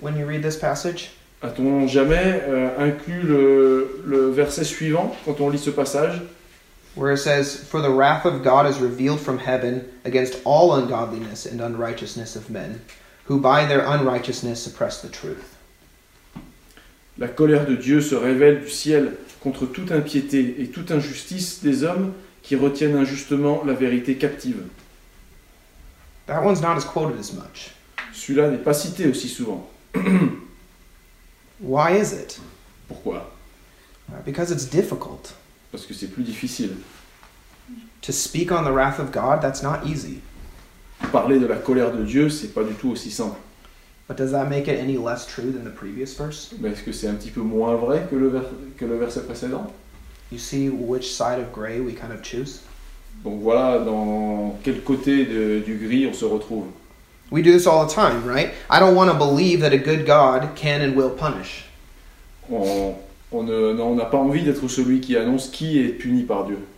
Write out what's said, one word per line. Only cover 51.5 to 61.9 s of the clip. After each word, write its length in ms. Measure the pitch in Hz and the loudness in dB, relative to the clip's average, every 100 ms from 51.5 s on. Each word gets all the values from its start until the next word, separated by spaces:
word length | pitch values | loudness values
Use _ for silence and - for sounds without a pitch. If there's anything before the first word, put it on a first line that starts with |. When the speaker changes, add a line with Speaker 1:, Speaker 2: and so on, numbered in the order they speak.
Speaker 1:
gray 260 | 107 110 117 | -8 -8 -6
we 140 | 127 | -6
kind 180 | 107 113 | -8 -12
of 120 | 107 | -12
choose ? 380 | - 120 143 - - - - - - 110 | -10 -8 -8 -12 -20 -20 -20 -20 -20 -14
Speaker 2:
Donc 160 | 107 104 | -10 -4
voilà 380 | 110 117 127 120 | 2 4 4 2
dans 800 | 113 107 107 107 107 107 104 - | 0 -2 -2 -2 -2 -2 -4 -4
quel 180 | 139 120 | -4 -4
côté 440 | - 131 139 139 123 | -2 0 2 2 2
de, 340 | 110 107 107 | 0 0 0
du 160 | 104 107 | -2 -6
gris 320 | 110 127 135 | 0 0 0
on 60 | |
se 120 | - 110 | 0 -2
retrouve. 400 | 104 - 113 92 - - - - - - | -2 -2 -8 -8 -14 -20 -20 -20 -20 -4
Speaker 1:
We 140 | 147 | 4
do 80 | 170 | 8
this 160 | 175 180 | 8 8
all 180 | 160 151 | 6 4
the 80 | |
time, 320 | - 190 120 120 | 4 4 2 0
right ? 240 | 131 170 - - | 0 -2 -4 4
I 80 | 160 | 6
don't 160 | 190 185 | 8 8
wanna 180 | 185 | 6
believe 480 | 151 143 143 185 170 | 6 4 4 4 4
that 120 | 151 | 6
a 40 | 135 | 4
good 300 | 135 156 143 | 4 0 6
God 480 | 147 135 127 - - | 8 8 4 0 -4
can 260 | 151 147 | -2 0
and 140 | 139 131 | 2 2
will 160 | 131 | 2
punish. 540 | 127 151 101 92 - - - - | 0 -4 -4 -8 -14 -18 -20 -20